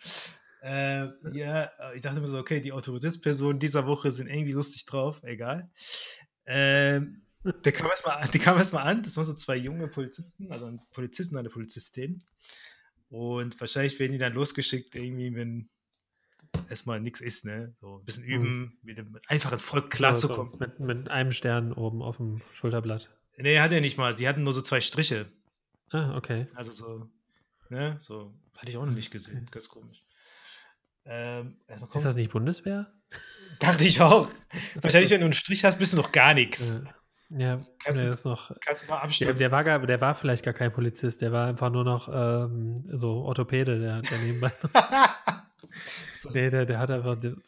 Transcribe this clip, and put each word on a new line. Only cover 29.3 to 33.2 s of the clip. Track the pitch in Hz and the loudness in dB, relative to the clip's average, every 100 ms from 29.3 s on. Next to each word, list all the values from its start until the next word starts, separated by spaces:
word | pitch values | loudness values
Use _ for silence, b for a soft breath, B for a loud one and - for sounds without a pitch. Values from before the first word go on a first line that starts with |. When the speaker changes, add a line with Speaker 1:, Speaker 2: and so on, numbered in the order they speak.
| 123 120 | -14 -12
Speaker 2:
Okay. | |
Speaker 1:
Ganz | 117 - | -16 -18
komisch. | 113 113 117 B B B B B B B B _ _ - | -20 -20 -20 B B B B B B B B _ _ -14
Ähm, | 117 120 120 123 - - | -10 -8 -8 -10 -16 -20
erstmal | 107 120 | -18 -8
Speaker 2:
Ist | |
Speaker 1:
kommt | 147 143 | -2 0
Speaker 2:
das | 120 | 0
nicht | 110 | -2
Bundeswehr? | 110 123 180 196 202 202 _ _ B | 0 -2 -2 -4 -6 -6 _ _ B